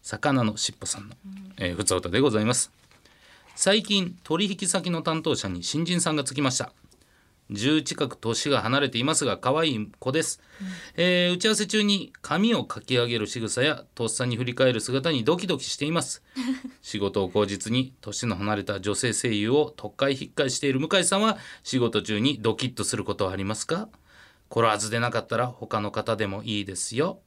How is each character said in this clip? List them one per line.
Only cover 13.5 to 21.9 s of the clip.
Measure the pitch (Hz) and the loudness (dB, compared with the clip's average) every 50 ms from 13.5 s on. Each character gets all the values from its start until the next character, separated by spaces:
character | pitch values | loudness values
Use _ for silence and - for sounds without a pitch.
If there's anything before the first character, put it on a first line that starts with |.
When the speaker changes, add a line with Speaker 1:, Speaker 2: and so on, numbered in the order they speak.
| - 123 | 0 2
Speaker 1:
や、 | 131 156 147 - - _ _ | 2 2 0 -2 -8 _ _
と | - 117 | -4 -2
っ | 110 | -2
さ | - - 127 | 0 0 0
に | 123 120 110 | 0 0 0
振 | 127 | -2
り | 123 120 | -4 2
返 | - 135 127 | 4 4 4
る | 120 110 | 4 2
姿 | - - 123 135 135 170 | -2 0 -2 0 0 0
に | 156 123 110 | 0 2 2
ド | 143 175 | 2 2
キ | 175 208 | 2 0
ド | 180 165 135 | -4 -4 -4
キ | - | -4
し | - - | -6 -4
て | - 143 | -4 -2
い | 151 | 0
ま | 170 165 | 0 -2
す。 | 135 - - - _ _ - 262 240 254 | -2 -4 -8 -12 _ _ -8 -4 -2 -2
Speaker 2:
<laughs> | 262 - - 254 - _ | -4 -4 -6 -14 -16 _
Speaker 1:
仕 | - - - 101 | -12 -8 -2 0
事 | 101 98 - 104 | 0 2 2 0
を | 95 87 | 0 2
口 | - 104 104 | 2 2 2
実 | 98 101 95 - 110 | 2 0 -6 -2 0
に、 | 117 127 131 131 - _ | 0 0 0 -2 -8 _
年 | - 107 98 - - | -14 -10 -8 -4 -2
の | 117 98 | -2 -2
離 | 90 101 104 107 | -2 -2 -2 -2
れ | 101 95 | -2 -2
た | - 101 98 | -4 -6 -2
女 | 92 104 101 | -2 -2 0
性 | - - 120 | 0 0 0
声 | 107 - - 123 | 0 0 0 0
優 | 110 101 104 113 | 0 0 2 2
を | 131 147 151 - - | 4 2 2 0 -4
特 | - - 104 - | -12 -14 -14 -2
会 | - 135 139 139 131 | 0 0 0 0 -4
引 | - - | -6 -6
っ | |
か | _ - 143 | _ -2 0
え | 131 | 0
し | 127 - | 0 0
て | - 139 | 0 0
い | |
る | 131 131 | 2 0
向 | 151 156 202 190 | 0 2 2 2
井 | 180 | 4
さ | 180 196 | 2 2
ん | 196 | 2
は、 | 214 220 202 - - - - - _ | 2 2 0 -2 -8 -16 -18 -14 _
仕 | - 135 | -2 0
事 | 131 120 113 | 2 2 2